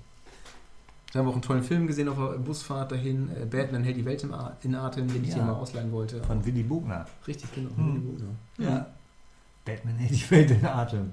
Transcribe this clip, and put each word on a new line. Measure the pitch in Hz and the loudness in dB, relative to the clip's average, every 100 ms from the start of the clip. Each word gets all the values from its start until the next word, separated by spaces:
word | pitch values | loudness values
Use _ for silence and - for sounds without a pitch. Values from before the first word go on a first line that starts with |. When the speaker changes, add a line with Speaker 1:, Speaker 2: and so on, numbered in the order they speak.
| - - - - - - - - - - - | -14 -20 -20 -20 -18 -18 -20 -20 -20 -20 -6
Speaker 1:
da | 131 | 0
haben | 131 | 2
wir | |
auch | 127 | 0
einen | |
tollen | 120 127 | 0 0
Film | 123 170 165 | 2 2 2
gesehen | 147 143 | 0 0
auf | 135 | 0
der | 135 135 | -2 -2
Busfahrt | 131 151 - 135 135 | -4 -6 -6 -6 -4
dahin, | 127 135 131 135 - | -2 -2 -2 -2 -4
äh, | 113 | -4
Batman | 127 135 123 | -2 0 0
hält | 123 127 | 0 0
die | 123 | -2
Welt | 143 | -2
im | 143 | -4
A-, | 139 123 - | -6 -8 -6
in | 131 131 | -2 -2
Atem, | 131 123 127 | -2 -2 -2
den | 123 | 0
ich | - | 0
Speaker 2:
Ja. | 113 | 0
Speaker 1:
dir | 113 | 0
mal | |
ausleihen | 110 127 117 113 | 0 -4 -4 -4
wollte. | 113 110 120 | -2 -4 -2
Speaker 2:
Von | 113 110 107 | 0 2 2
Willy | 123 | 2
Bogner. | 113 165 131 85 80 - - | 2 0 -2 -4 -6 -12 -10
Speaker 1:
Richtig, | - - 135 | -10 -8 -6
genau, | 131 113 | -4 0
Speaker 2:
Hm. | 151 135 | 0 0
Speaker 1:
Willy | 127 | -4
Bogner. | - 101 110 - - | -6 -8 -10 -12 -4
Speaker 2:
Ja. | 185 127 | 0 0
Speaker 1:
Mhm. | - - - - - - - - - | -2 -12 -20 -20 -20 -20 -20 -12 -8
Speaker 2:
Batman | 110 117 117 | -6 -4 -2
hält | 123 | 2
die | 127 - | 2 8
Welt | 180 147 | 8 10
in | 107 - | 8 6
Atem. | 123 117 107 95 | 2 0 -2 -4